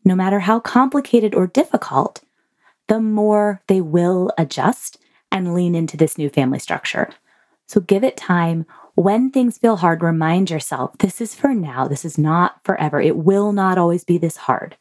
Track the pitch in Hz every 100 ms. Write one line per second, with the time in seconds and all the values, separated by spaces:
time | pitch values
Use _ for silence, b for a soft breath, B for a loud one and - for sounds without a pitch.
0 | 190 185 190 202 185 226 - 247 262 285
1 | 277 240 214 208 185 262 349 - - 135
2 | - - _ _ _ _ _ _ - 220
3 | 220 214 214 208 208 190 - 190 160 170
4 | 175 185 185 - 156 - 156 - - -
5 | _ _ - 196 180 175 175 170 160 147
6 | 160 - 147 - 131 131 - - - -
7 | - - _ _ _ _ - 208 175 196
8 | 254 - - 175 165 165 160 B B B
9 | 180 214 262 269 247 - 233 202 175 165
10 | 170 160 160 180 185 156 - 131 127 -
11 | 196 - 226 - 277 233 156 127 131 139
12 | 165 151 151 165 175 - - - 151 147
13 | 156 170 160 196 208 202 190 185 170 170
14 | - 175 165 - - 120 - -